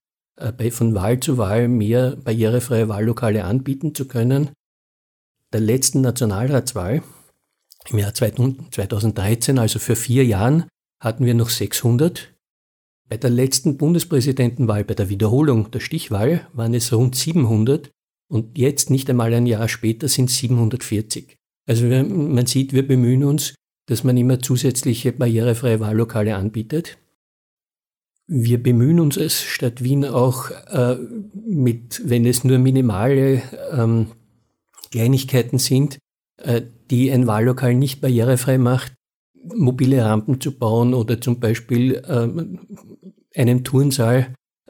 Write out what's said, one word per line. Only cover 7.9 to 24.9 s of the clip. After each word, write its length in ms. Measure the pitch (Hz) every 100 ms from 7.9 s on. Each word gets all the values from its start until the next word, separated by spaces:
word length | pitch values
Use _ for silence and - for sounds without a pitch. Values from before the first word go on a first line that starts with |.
im 80 | 110
Jahr 160 | 101
zweitausenddreizehn, 1400 | - 110 104 127 135 - - 98 104 110 104 95 117 - 135
also 200 | 107 -
für 160 | -
vier 300 | 113 - 120
Jahren, 400 | 131 95 113 156 165 _ _ _
hatten 260 | 117 110
wir 100 | 123
noch 160 | 117 117
sechshundert. 840 | - 104 - 120 120 160 - - _ _ _ _ _ _ _ -
Bei 80 | 110
der 140 | 127
letzten 460 | 120 131 - 170 139
Bundespräsidentenwahl, 1080 | 165 170 165 143 123 135 120 123 120 104
bei 120 | 101
der 140 | 107 98
Wiederholung 600 | 98 110 123 156 117 104
der 80 | 123
Stichwahl, 720 | - 160 - 101 113 170 -
waren 220 | 123 113
es 180 | 120 117
rund 220 | 113 123
siebenhundert 760 | 127 - 165 117 110 110 151 - _ _ _ -
und 300 | 110 113 -
jetzt, 320 | 131 139 -
nicht 180 | 131 131
einmal 240 | 123 117
ein 120 | 117 120
Jahr 220 | 110 113
später, 400 | - 110 110 139
sind 220 | - 127
siebenhundertvierzig. 1080 | - 120 123 110 120 - 104 107 - - _ _ _ -
Also 200 | 117 120
wir, 140 | 131
man 440 | 170 190 147 123 123
sieht, 260 | 131 135
wir 140 | 131 135
bemühen 360 | 131 120 131
uns, 320 | 143 147 - - _ _ -
dass 160 | 113
man 140 | 127 123
immer 240 | 123 127
zusätzliche 720 | - 127 135 - 143